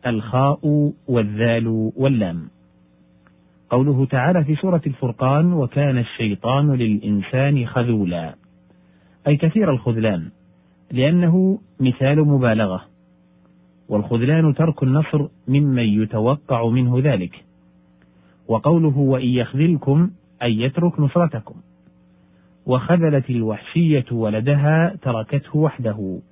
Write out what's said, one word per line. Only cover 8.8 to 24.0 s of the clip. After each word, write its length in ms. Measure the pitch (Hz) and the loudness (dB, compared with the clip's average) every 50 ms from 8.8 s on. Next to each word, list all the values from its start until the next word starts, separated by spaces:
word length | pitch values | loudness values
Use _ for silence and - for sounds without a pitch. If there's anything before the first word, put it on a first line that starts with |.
| _ _ _ _ _ _ _ _ _ | _ _ _ _ _ _ _ _ _
أي 100 | 143 147 | 0 0
كثير 340 | 143 - 160 - 220 208 170 | 2 2 0 2 2 0 2
الخذلان، 600 | 139 123 107 127 113 113 110 110 101 87 80 85 - _ _ _ _ _ _ _ _ _ _ _ - | 0 -2 -2 -2 -2 0 0 -2 -2 -2 -6 -10 -16 _ _ _ _ _ _ _ _ _ _ _ -4
لأنه 680 | 123 127 143 170 175 175 170 165 185 185 190 196 214 - _ _ _ | 0 0 2 2 2 2 4 2 2 2 2 0 -2 -6 _ _ _
مثال 440 | 131 131 123 - 135 135 143 151 156 | 0 0 0 0 0 2 2 2 4
مبالغة، 600 | 147 143 135 127 120 110 107 110 98 92 92 - _ _ _ _ _ _ _ _ _ _ _ _ _ _ _ _ _ _ _ _ _ | 4 2 2 2 2 2 2 0 -2 -2 -6 -10 _ _ _ _ _ _ _ _ _ _ _ _ _ _ _ _ _ _ _ _ _
والخذلان 680 | 107 104 107 - 120 113 117 131 151 160 160 156 135 | -2 -2 -2 0 -2 0 2 2 2 2 2 2 2
ترك 280 | - 160 165 147 - - | 2 0 0 0 0 0
النصر 440 | 131 131 151 156 - - 151 143 - _ _ _ - | 0 2 0 0 0 -2 -2 -2 -4 _ _ _ 0
ممن 340 | 131 143 147 143 131 123 117 | 0 2 2 2 2 0 0
يتوقع 880 | 110 104 107 110 107 113 110 107 120 139 147 _ - 135 117 117 117 | 0 2 0 0 -2 -2 -2 0 0 0 -2 _ -4 -2 0 0 0
منه 320 | 113 131 127 123 123 127 | 0 2 2 2 0 2
ذلك. 440 | 131 151 131 101 90 90 - - - _ _ _ _ _ _ _ _ _ _ _ _ _ _ _ _ _ _ _ _ - | 2 0 0 0 -4 -8 -10 -16 -20 _ _ _ _ _ _ _ _ _ _ _ _ _ _ _ _ _ _ _ _ -4
وقوله: 500 | 113 110 - 147 170 170 165 151 135 143 | -4 0 2 2 2 4 2 2 2 2
"وإن 280 | 143 131 135 127 131 | 2 2 2 0 0
يخذلكم"، 840 | 123 123 123 120 - - 135 151 170 175 139 - 135 139 151 170 190 - - _ _ _ _ 123 | 0 0 0 -2 -2 -2 0 2 2 2 0 0 0 2 2 2 0 -2 -10 _ _ _ _ -4
أي 180 | 120 113 107 | -2 -2 0
يترك 400 | 117 135 127 - 170 175 165 - | -2 -2 -2 0 -2 -2 0 0
نصرتكم. 540 | 147 139 - 175 175 160 - 113 107 - - - - _ _ _ _ _ _ _ _ _ _ _ _ _ _ _ _ _ _ _ _ | -2 0 2 0 0 0 -2 -8 -14 -14 -20 -20 -20 _ _ _ _ _ _ _ _ _ _ _ _ _ _ _ _ _ _ _ _
وخذلت 640 | - 127 131 - - 170 180 165 160 147 139 127 - | -2 -2 -2 2 2 2 2 4 2 2 2 0 0
الوحشية 760 | 127 117 113 110 107 104 - - - 165 170 160 151 139 | -2 -2 -2 -2 -4 -6 -10 -6 0 0 2 4 2 2